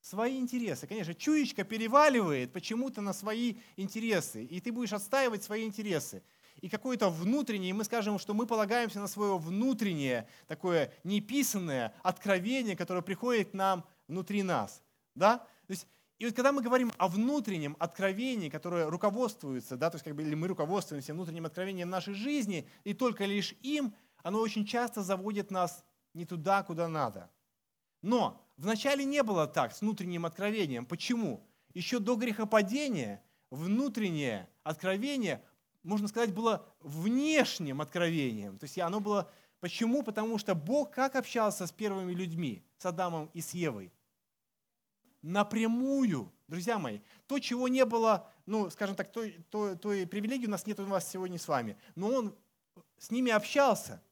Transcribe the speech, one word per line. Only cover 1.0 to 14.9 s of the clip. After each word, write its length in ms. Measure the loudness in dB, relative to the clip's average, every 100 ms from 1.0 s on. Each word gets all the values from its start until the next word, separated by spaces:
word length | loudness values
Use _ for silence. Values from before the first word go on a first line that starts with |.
| -6 -2
чуечка 480 | 2 2 2 -2
переваливает 880 | -4 -2 6 8 8 6 4 2 0
почему-то 480 | -6 -4 -2 -2 -4
на 100 | -4
свои 440 | -4 -4 0 -2 -2 -10 -8
интересы, 680 | -6 -4 2 2 0 -8
и 180 | -8 -6
ты 100 | -6
будешь 220 | -4 -4
отстаивать 500 | -4 0 2 2 0
свои 220 | -4 -4 -4
интересы. 560 | -4 0 0 -2 -12 _ _ -20 -14
И 80 | -6
какое-то 400 | -4 -2 2 2
внутреннее, 640 | 2 0 2 0 -2 -2
и 20 |
мы 100 | -2
скажем, 360 | 0 0 0 -2
что 160 | 0 -2
мы 100 | 2
полагаемся 540 | 2 2 2 0 -4
на 80 | -6
свое 320 | 0 2 2
внутреннее, 880 | 0 0 2 2 0 2 2 0 -2 -18 -12
такое 460 | -4 2 4 2 -4
неписанное 920 | -2 -2 0 0 0 0 0 0 -2 0
откровение, 720 | -2 0 2 2 2 0 0 -2
которое 260 | -2 -2
приходит 480 | -2 -2 2 2 0
к 40 |
нам 300 | 0 2 2 -4 _ -8
внутри 360 | -6 -2 0
нас. 400 | 2 0 0 -8 _